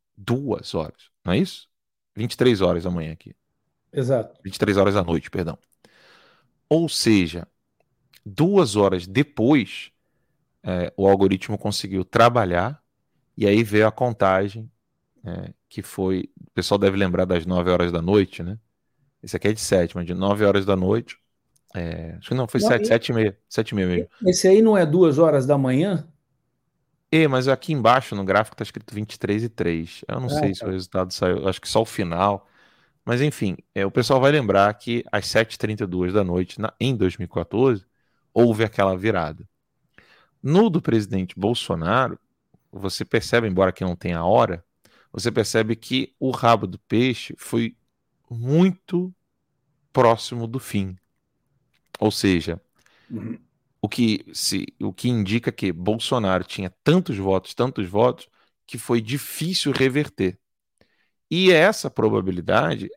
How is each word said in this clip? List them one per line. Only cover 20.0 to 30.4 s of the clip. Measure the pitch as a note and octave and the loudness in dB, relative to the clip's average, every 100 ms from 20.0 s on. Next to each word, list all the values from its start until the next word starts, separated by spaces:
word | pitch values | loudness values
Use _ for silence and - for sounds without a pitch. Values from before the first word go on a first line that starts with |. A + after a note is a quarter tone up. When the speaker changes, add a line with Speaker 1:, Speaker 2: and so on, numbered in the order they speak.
| E2+ | -8
Speaker 1:
de | |
nove | F2+ G2 G#2 G2+ | -4 -2 2 2
horas | G2 G2 | 2 0
da | F#2+ | 0
noite, | F#2 A2 A#2+ - _ _ _ _ _ - | 0 -2 -4 -16 _ _ _ _ _ -10
é, | E2+ E2 E2 E2+ | -10 -10 -14 -16
acho | - | -8
que | B2 | -6
não, | B2 | -4
foi | A2+ | 0
Speaker 2:
Não, | - | 2
Speaker 1:
sete, | A#2+ | 2
Speaker 2:
e | G#2+ | 2
Speaker 1:
sete | A#2 - | 0 0
e | |
meia, | A#2 G#2+ - _ | 0 0 -2 _
sete | - A2+ | -6 -4
e | G#2 | -2
meia | F2+ | 0
mesmo. | F2 F2 _ F#3+ | -2 -4 _ -2
Speaker 2:
Esse | F3+ F#3 | 2 6
aí | G3 | 6
não | A3 G#3 | 6 4
é | E3 | 2
duas | E3+ E3+ C#3 | 4 4 6
horas | E3 C#3+ C3 | 4 4 2
da | C#3+ | 0
manhã? | C3 B2+ F#3+ F3+ - _ _ _ _ _ _ _ _ _ _ | 2 0 0 -2 -6 _ _ _ _ _ _ _ _ _ _
Speaker 1:
É, | D#3 D#3 | 2 4
mas | C3 B2+ | 2 2
aqui | C3 - | 0 -2
embaixo | D3+ A2+ B2+ - G#2 | 0 4 4 2 -4
no | |
gráfico | F#2+ G2 A2+ - | 0 0 0 -6
tá | |
escrito | G#2+ - - | -12 -12 -12
vinte | G#2 G#2+ | -10 -10
e | - | -6
três | G2+ G#2 | -2 -2
e | A#2 | -4
três. | A2 F2 E2 E2 - - | -4 -2 -2 -6 -12 -10
Eu | - | -8
não | B2+ | -4
Speaker 2:
Ah, | |
Speaker 1:
sei | D3 | -2